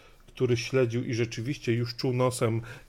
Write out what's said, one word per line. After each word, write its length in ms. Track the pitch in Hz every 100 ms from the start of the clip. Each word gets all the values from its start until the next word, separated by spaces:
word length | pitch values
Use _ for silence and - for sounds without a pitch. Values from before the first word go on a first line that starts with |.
| - - -
który 300 | - 127 120
śledził 460 | - 131 123 117
i 100 | -
rzeczywiście 600 | 113 120 117 113 147 -
już 220 | 117 120 -
czuł 180 | 135
nosem 480 | 123 127 120 117 113 - -